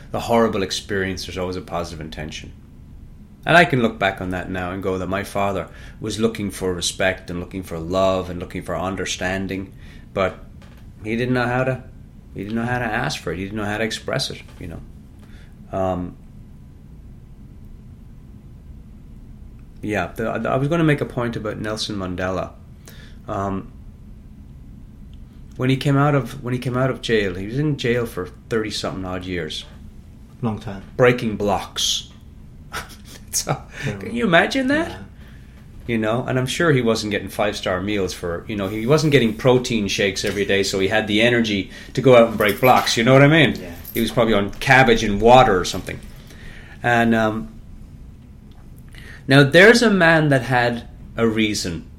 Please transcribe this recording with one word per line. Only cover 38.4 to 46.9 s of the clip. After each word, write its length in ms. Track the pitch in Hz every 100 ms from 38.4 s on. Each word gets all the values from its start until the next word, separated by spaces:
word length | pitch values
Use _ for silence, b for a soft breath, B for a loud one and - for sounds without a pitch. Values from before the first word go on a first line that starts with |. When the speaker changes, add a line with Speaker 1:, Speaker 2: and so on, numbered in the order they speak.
| -
Speaker 1:
you 80 | 107
know, 140 | 95
he 180 | 107 113
wasn't 240 | 151 156
getting 240 | 135 117 107
protein 540 | 131 127 123 113 98
shakes 340 | - 101 95
every 220 | 110 98 101
day, 180 | 98
so 160 | 98 98
he 80 | 95
had 180 | 110 107
the 140 | 107
energy 480 | 117 120 113 101 92 B B -
to 60 |
go 140 | 131 123
out 140 | 113
and 80 | 104
break 240 | 104 101
blocks, 340 | 127 110 98 -
you 80 |
know 80 | 117
what 120 | 135
I 40 | 143
mean? 260 | 160 123 95
Speaker 2:
Yeah. 160 | - - -
Speaker 1:
He 60 | 117
was 100 | 113
probably 260 | 127 113 104
on 160 | 101
cabbage 520 | - - 131 123 113
and 160 | 110 101
water 400 | 113 131 117 92
or 60 | 85
something. 340 | 95 - - - B B B B B B B
And, 320 | 120